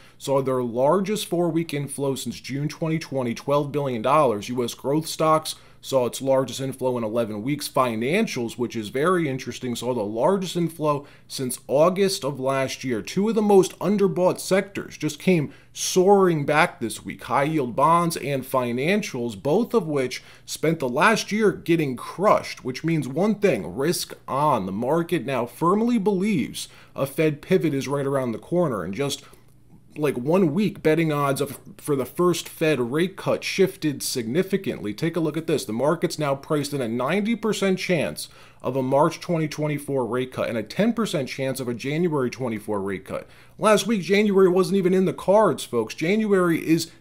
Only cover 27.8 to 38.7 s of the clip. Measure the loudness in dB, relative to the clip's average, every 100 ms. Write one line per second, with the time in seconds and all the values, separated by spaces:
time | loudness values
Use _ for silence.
27.8 | -2 -2 -2 -2 -2 -4 -4 0 0 -2
28.8 | -4 -4 -4 -6 -12 -20 -20 -20 -20 -20
29.8 | -18 -4 -2 -2 0 2 4 2 0 0
30.8 | 0 2 2 0 0 0 -4 -8 -18 -12
31.8 | -4 -2 -2 0 0 0 -4 -2 0 2
32.8 | 0 0 -2 -2 -2 -2 -2 0 0 0
33.8 | -4 -2 -4 -4 -2 -2 0 -2 -2 -6
34.8 | -6 -4 -4 -2 -2 -4 -2 -2 -2 0
35.8 | 0 0 -2 -2 -2 -2 -2 -2 -2 -4
36.8 | -4 -2 0 0 0 -2 -2 0 0 0
37.8 | 0 0 0 -4 -12 -16 -20 -10 -6